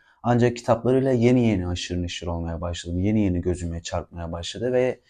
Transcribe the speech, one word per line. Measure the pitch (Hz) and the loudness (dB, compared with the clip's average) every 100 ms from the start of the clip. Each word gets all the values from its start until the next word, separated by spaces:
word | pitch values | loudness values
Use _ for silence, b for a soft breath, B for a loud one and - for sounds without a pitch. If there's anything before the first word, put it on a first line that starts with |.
| b b | b b
Ancak | 117 120 120 120 | 0 4 4 2
kitaplarıyla | - 117 120 131 131 | 0 2 4 2 2
yeni | 123 120 127 113 | 4 4 4 4
yeni | 98 90 | 2 0
aşırı | 90 - 90 | -4 -4 -4
neşir | 87 - 87 | -4 -6 -6
olmaya | 85 82 82 | -6 -4 -6
başladım. | 87 85 87 87 | -6 -6 -6 -2
Yeni | 98 110 | 2 2
yeni | 101 90 | 2 0
gözüme | 90 87 85 85 | 0 -2 -4 -8
çarpmaya | - 90 - 85 85 | -6 -8 -8 -12 -10
başladı | 85 85 95 120 | -8 -10 -6 0
ve | 127 127 - B | 2 0 -2 B